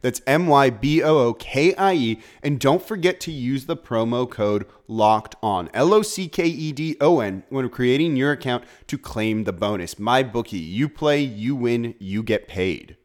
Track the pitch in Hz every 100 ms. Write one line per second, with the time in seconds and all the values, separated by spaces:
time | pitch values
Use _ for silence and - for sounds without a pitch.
0 | 127 120 - 147 175 143 135 110 135 156
1 | 156 156 120 113 - 135 165 185 190 180
2 | 113 110 - - 143 139 135 165 - 214
3 | 170 180 - 151 123 135 127 165 - 117
4 | 113 120 123 - 104 104 98 _ - 110
5 | 107 110 - - 110 95 85 110 151 214
6 | 214 - 180 - 170 165 156 139 160 151
7 | 143 165 104 95 - 135 123 - 123 135
8 | 165 135 139 135 131 123 - - - 143
9 | - 113 110 110 104 87 104 104 87 -
10 | 107 127 131 113 110 98 80 98 147 -
11 | 151 147 139 104 113 139 120 120 117 113
12 | 95 101 110 107 - 95 92 65 50 -